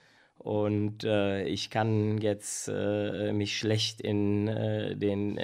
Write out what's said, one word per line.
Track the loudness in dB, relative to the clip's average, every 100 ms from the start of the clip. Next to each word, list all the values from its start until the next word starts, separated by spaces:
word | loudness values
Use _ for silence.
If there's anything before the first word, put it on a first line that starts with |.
| _ _ _ -12
Und, | -2 0 2 2 0 -2 0
äh, | 2 2 0 -2
ich | -2 -2
kann | 0 2 4 2 2
jetzt, | 0 -2 -4 -8 -4
äh, | -2 0 0 -2 -2 -2
mich | 0 -2 -2
schlecht | 0 0 0 -4
in, | -2 2 2 2 0
äh, | 0 -2 -2 -4 -2
den | 0 0 -2 -2